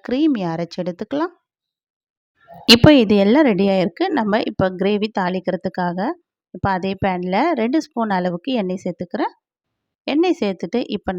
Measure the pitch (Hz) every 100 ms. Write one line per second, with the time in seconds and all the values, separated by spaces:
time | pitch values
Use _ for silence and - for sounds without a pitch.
0 | - 254 320 240 175 165 170 - 180 175
1 | 214 285 339 339 _ _ _ _ _ _
2 | _ _ _ _ - - - 233 302 285
3 | 208 208 196 269 285 185 196 190 170 -
4 | 359 294 214 208 - - 185 180 190 208
5 | 214 214 180 185 185 180 190 185 175 175
6 | 226 359 _ _ _ 185 202 190 190 196
7 | 202 180 180 190 320 277 226 311 - 233
8 | 226 185 180 170 - 254 185 185 185 170
9 | 180 214 381 - _ _ _ _ _ _
10 | - 285 359 - 208 185 180 240 - 202
11 | -